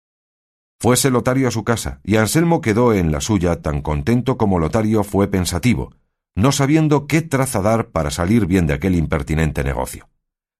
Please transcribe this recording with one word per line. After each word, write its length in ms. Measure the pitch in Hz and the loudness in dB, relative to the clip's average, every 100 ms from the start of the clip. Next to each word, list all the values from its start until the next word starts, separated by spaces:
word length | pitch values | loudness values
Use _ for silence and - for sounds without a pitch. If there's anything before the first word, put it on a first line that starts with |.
| _ _ _ _ _ _ _ - | _ _ _ _ _ _ _ -4
Fuese 300 | 104 123 139 | 2 2 2
Lotario 380 | 123 127 127 131 | 0 0 0 0
a 40 | |
su 120 | 113 | -2
casa, 360 | 107 113 - 65 | -2 -2 -4 -8
y 140 | - 107 | 0 2
Anselmo 440 | 110 156 170 165 | 2 2 2 0
quedó 320 | 110 104 123 | 0 0 2
en 180 | 107 82 | 2 2
la 100 | 76 | -2
suya 400 | - 104 87 82 | 0 0 0 -2
tan 200 | 80 73 | -2 -4
contento 560 | 73 76 71 123 127 127 | -4 -4 0 -2 0 -2
como 220 | 110 92 | 0 0
Lotario 440 | 78 113 107 110 | 0 0 0 0
fue 240 | 101 98 101 | 0 0 0
pensativo, 640 | 95 85 87 123 87 62 - _ _ _ - | 0 -2 -2 0 -2 -4 -12 _ _ _ 0
no 160 | 120 | 0
sabiendo 560 | 139 135 156 156 143 143 | 2 2 2 2 0 0
qué 140 | 131 | -2
traza 400 | 165 135 131 107 | 0 -2 -2 -2
dar 260 | 98 113 117 | 0 0 -2
para 240 | - 73 | -4 -4
salir 340 | - 87 113 92 | -2 0 2 2
bien 220 | 95 80 | 2 2
de 60 | |
aquel 220 | 71 82 87 | 0 0 0
impertinente 680 | 73 80 71 78 78 71 | 0 -2 -2 0 0 0
negocio. 460 | 69 60 65 - - _ _ _ _ _ | -4 -4 -6 -8 -18 _ _ _ _ _